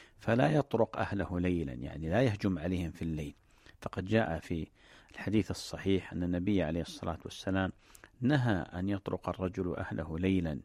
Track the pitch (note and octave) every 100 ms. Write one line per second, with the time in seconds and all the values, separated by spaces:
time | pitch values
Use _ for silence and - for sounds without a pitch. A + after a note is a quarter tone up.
0 | - - - A#2 C#3+ D#3 - A2+ A2 -
1 | F#2 G2+ E2+ F2 F2+ F2 C#2 B1 C#2 D2+
2 | D#2+ G2 C3 G2+ G2+ F2 E2+ F2+ E2 -
3 | E2 D#2 D2 - _ _ - - - -
4 | F#2 A2 A2 E2 - E2+ D#2+ _ - -
5 | - - - G#2+ F#2+ - - F2 F#2+ F#2+
6 | - E2+ F2 F2 F#2 G2 D#2 E2+ D#2+ -
7 | F#2 D#2+ - - - F#2+ F#2 - - -
8 | - - B2 D3 B2 F#2+ - F2 F#2+ G2
9 | - F#2 - E2+ F#2 F#2+ F2+ - F#2+ A2
10 | D#2+ D#2+ F#2+ F#2+ E2 C#2+